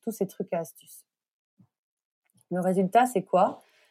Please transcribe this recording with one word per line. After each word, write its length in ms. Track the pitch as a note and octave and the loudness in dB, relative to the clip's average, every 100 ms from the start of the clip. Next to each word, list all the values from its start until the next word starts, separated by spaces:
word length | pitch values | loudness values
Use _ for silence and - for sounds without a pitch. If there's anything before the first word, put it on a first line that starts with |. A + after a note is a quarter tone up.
tous 100 | - | -10
ces 140 | G#3+ F#3+ | -6 -6
trucs 240 | - F#3+ | -6 -8
et 40 | F3 | -6
astuces. 480 | E3 - - - _ _ _ _ _ _ _ _ _ _ _ _ _ _ _ | -8 -14 -20 -20 _ _ _ _ _ _ _ _ _ _ _ _ _ _ _
Le 100 | F3 | -2
résultat, 460 | F#3 F#3 F#3 A#3 B3+ | 0 0 2 2 2
c'est 160 | F#3+ | 0
quoi ? 380 | - F3+ A3+ - _ _ _ | 0 2 2 -2 _ _ _